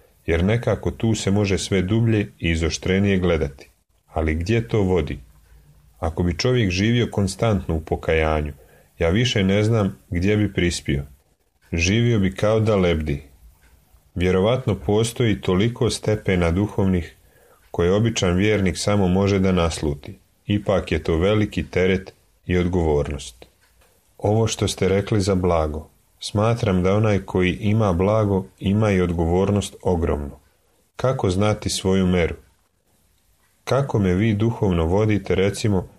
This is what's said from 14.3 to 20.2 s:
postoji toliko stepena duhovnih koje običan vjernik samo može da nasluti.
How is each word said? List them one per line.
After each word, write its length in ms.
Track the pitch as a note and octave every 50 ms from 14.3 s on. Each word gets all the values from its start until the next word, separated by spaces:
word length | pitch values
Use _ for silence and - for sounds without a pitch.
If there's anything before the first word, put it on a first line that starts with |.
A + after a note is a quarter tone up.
| F#2 F#2 F#2+ A2 B2+ B2+ - A2 F#2
postoji 640 | F#2 - - G#2 G#2+ A#2 A#2 - - B2 A2 F#2+ F#2+
toliko 500 | - F#2+ F#2 F#2 A2 A#2 A#2+ - - -
stepena 600 | - - - G#2+ G#2+ - - G2+ F#2+ F2 F2 E2
duhovnih 640 | E2+ F#2+ G#2 G#2 - - G2 F#2+ F#2 F2 E2 - - _ _ _ _ _ _ _ _ _ _ -
koje 220 | - - E2+ F2+
običan 440 | G2 G#2+ A#2 A2+ A2 - G2 F2+ F2
vjernik 420 | F2+ G2+ G#2+ G#2+ G2+ F#2+ F2+ E2 -
samo 300 | - G#2 G#2 G#2 F#2+ F2+
može 300 | F#2 F#2+ G2+ G2 G2+ F#2+
da 140 | F#2+ F#2+
nasluti. 640 | F#2 F2+ E2+ E2 - - D#2+ D2 C#2+ - - - F#2+ -